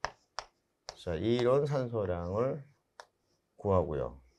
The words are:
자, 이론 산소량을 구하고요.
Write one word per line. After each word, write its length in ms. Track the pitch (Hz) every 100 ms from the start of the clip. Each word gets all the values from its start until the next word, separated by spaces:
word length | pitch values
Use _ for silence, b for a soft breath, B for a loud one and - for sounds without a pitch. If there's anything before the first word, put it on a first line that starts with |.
| - - _ - - _ _ _ - -
자, 120 | - 80
이론 500 | 104 120 120 139 143
산소량을 960 | 139 123 117 95 87 87 101 131 147 139 _ _ _ - _ _ _ _ _
구하고요. 680 | 101 92 76 73 60 65 _